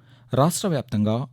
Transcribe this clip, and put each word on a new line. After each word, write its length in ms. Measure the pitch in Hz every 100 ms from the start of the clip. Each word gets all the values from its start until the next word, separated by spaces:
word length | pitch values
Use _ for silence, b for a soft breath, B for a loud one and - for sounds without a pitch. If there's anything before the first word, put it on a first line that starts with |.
| b b b
రాష్ట్ర 340 | 127 151 - 202
వ్యాప్తంగా 600 | 147 - 104 104 113 139